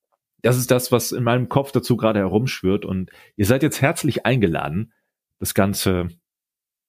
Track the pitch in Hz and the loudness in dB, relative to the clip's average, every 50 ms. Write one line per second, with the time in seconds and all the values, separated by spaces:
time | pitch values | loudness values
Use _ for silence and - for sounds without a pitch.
0 | _ _ _ _ _ _ _ _ - 113 127 127 123 - 127 123 123 - 127 117 | _ _ _ _ _ _ _ _ 0 0 0 0 2 2 0 0 2 2 0 0
1 | - - - - 123 117 113 123 123 - - 139 139 - - 123 - - 127 107 | 0 -2 -4 -2 0 0 0 0 0 0 0 -2 -2 0 -2 -2 0 0 0 2
2 | 110 110 107 101 98 92 98 110 127 135 - - - 92 98 104 95 98 95 92 | 2 2 2 2 0 2 0 0 0 -2 -4 -2 -2 0 0 0 -2 -4 -6 -6
3 | 92 - - - - _ _ - 104 98 127 135 156 147 - - 135 147 170 - | -6 -8 -12 -18 -20 _ _ -2 0 2 2 2 2 0 0 0 0 0 0 0
4 | - 139 - - - 117 120 117 101 87 80 73 71 73 76 95 110 - _ _ | -2 -2 -2 -2 0 0 2 2 2 2 0 -2 -4 -4 -4 -6 -6 -8 _ _
5 | _ _ _ _ _ _ _ _ 101 - - - 98 101 101 - - 98 92 87 | _ _ _ _ _ _ _ _ -8 -2 0 2 2 2 0 0 0 0 2 2
6 | 87 85 - - _ _ _ _ _ _ _ _ _ _ _ _ _ | 0 -4 -6 -12 _ _ _ _ _ _ _ _ _ _ _ _ _